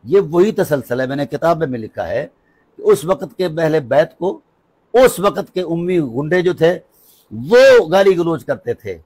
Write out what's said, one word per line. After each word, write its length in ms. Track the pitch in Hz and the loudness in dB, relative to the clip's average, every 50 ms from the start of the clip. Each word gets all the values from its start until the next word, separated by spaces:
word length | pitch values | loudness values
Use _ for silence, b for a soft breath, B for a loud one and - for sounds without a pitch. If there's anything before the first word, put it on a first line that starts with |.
| _ | _
ये 160 | 113 160 202 | 2 0 0
वही 320 | 190 151 156 170 185 220 214 | 0 2 0 2 2 2 2
तसलसल 460 | 208 180 - 151 135 120 - 120 127 | -2 -2 -2 -2 -4 -4 -6 -4 -4
है, 60 | 131 | -4
मैंने 200 | 127 139 143 143 | -4 -4 -6 -6
किताब 340 | - 151 139 - 165 170 160 | -6 -6 -2 0 0 0 0
में 100 | 160 139 | -2 -6
भी 80 | 127 117 | -6 -10
लिखा 260 | 107 101 _ 107 95 | -10 -12 _ -10 -8
है 200 | 82 95 123 156 | -6 -6 -6 -6
कि 580 | - _ _ _ _ _ _ _ _ _ - | -8 _ _ _ _ _ _ _ _ _ -4
उस 220 | - 202 208 - 151 | 0 0 0 0 0
वक़्त 320 | 165 190 - 196 - _ - | -4 -4 -4 -6 -14 _ -6
के 60 | 185 | -6
अहले 360 | 170 156 165 165 151 156 160 | -6 -2 -2 -2 0 0 -2
बैत 360 | 135 113 131 143 165 160 _ _ | -2 2 2 2 2 0 _ _
को 220 | 165 190 - - _ _ _ _ _ _ _ _ _ _ - | -6 -6 -6 -8 _ _ _ _ _ _ _ _ _ _ 2
उस 240 | 240 262 - - - | 4 4 4 4 0
वक़्त 280 | 180 202 139 190 147 - | -2 -2 -2 -4 -10 -6
के 120 | _ 180 180 | _ -8 -6
उम्मी 320 | 160 170 170 175 180 185 175 | -4 -4 -4 -2 -2 0 0
गुंडे 420 | 151 123 110 127 147 156 180 180 | -2 -2 -6 -6 -4 -2 -2 0
जो 100 | 170 180 170 | 0 -2 0
थे 160 | 127 160 165 180 170 _ _ b b b b b b b _ | 2 0 0 0 -2 _ _ b b b b b b b _
वो 540 | - 113 123 151 226 247 262 269 254 233 180 | -14 -14 -4 2 4 6 8 8 8 6 4
गाली 260 | 156 175 190 196 196 190 | 2 0 2 4 4 2
गलौज 280 | 170 170 170 160 131 | 2 0 -2 -4 -6
करते 320 | - - 139 - _ 123 117 | -4 -6 -8 -6 _ -8 -8
थे 260 | _ - 104 92 80 _ | _ -8 -12 -12 -12 _